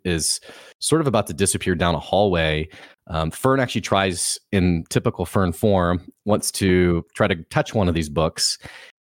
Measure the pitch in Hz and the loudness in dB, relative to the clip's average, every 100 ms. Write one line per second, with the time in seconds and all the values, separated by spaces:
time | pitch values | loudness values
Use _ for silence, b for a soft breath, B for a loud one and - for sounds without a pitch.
0 | 92 82 76 - B B B B - 160 | -2 -2 -2 -6 B B B B 0 0
1 | 143 107 - 76 98 98 - 85 87 80 | 2 0 -2 -2 -2 0 -2 0 2 0
2 | - 95 101 85 80 78 80 B B B | 0 2 2 2 0 0 -4 B B B
3 | - 80 80 - 131 135 120 110 - 98 | -8 -4 -4 0 0 2 0 -4 0 0
4 | 95 85 - - _ 101 90 85 - - | 2 -2 -4 -6 _ 2 2 0 0 -2
5 | 120 - 87 104 92 - 110 95 87 87 | -2 -4 -2 0 0 0 2 2 2 0
6 | - - 104 104 - - 98 90 90 85 | -4 -10 -2 -2 -2 -2 2 4 4 0
7 | - - 104 87 - 156 151 113 90 82 | -4 -2 -2 -2 -2 -4 -2 0 0 0
8 | 76 76 78 - - - B B B _ | -2 -2 -2 -2 -4 -4 B B B _